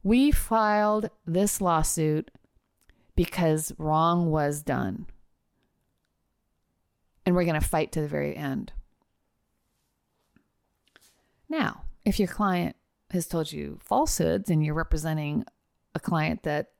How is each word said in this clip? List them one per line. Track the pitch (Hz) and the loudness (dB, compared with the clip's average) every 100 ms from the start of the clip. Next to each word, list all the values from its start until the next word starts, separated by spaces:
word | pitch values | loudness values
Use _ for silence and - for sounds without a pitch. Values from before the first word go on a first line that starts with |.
We | 190 240 285 | 4 4 6
filed | 294 - 226 214 208 208 214 214 _ | 4 2 2 2 2 2 0 -4 _
this | 165 170 202 - | -2 0 0 0
lawsuit | 185 160 156 - 156 151 - - _ _ _ _ _ _ _ | 0 2 0 0 0 0 -4 -16 _ _ _ _ _ _ _
because | - 165 - 165 156 156 - | 0 0 2 2 2 -2 -6
wrong | 156 156 165 175 170 | 0 2 4 2 2
was | 156 147 147 | 2 0 -2
done. | 151 127 95 - - - _ _ _ _ _ _ _ _ _ _ _ _ _ _ _ _ _ _ _ _ | -2 -2 -2 -6 -12 -16 _ _ _ _ _ _ _ _ _ _ _ _ _ _ _ _ _ _ _ _
And | - | 2
we're | 180 | 2
gonna | 175 156 | 2 0
fight | - 160 156 | 0 0 -2
to | 160 | -4
the | 151 | -4
very | 147 147 | -4 -4
end. | - 143 135 - - - _ _ _ _ _ _ _ _ _ _ _ _ _ _ _ _ _ _ _ _ _ _ _ _ _ _ | -4 -6 -6 -8 -14 -16 _ _ _ _ _ _ _ _ _ _ _ _ _ _ _ _ _ _ _ _ _ _ _ _ _ _
Now, | 320 - - - - | -2 -2 -4 -12 -2
if | 220 - | 0 2
your | 180 | -2
client | - 208 180 170 - _ _ _ | 0 0 0 -2 -6 _ _ _
has | 180 170 | -6 -4
told | 170 151 | -4 -4
you | 151 143 - | -6 -10 -12
falsehoods | - 233 311 - 165 180 196 | -2 0 2 2 2 0 2
and | 160 | 0
you're | 156 | 2
representing | 151 165 160 160 156 147 147 - _ _ _ _ | -2 0 0 0 -4 -2 -4 -6 _ _ _ _
a | - | -8
client | - 165 156 - | -2 0 0 -2
that | 160 147 - | -2 -4 -4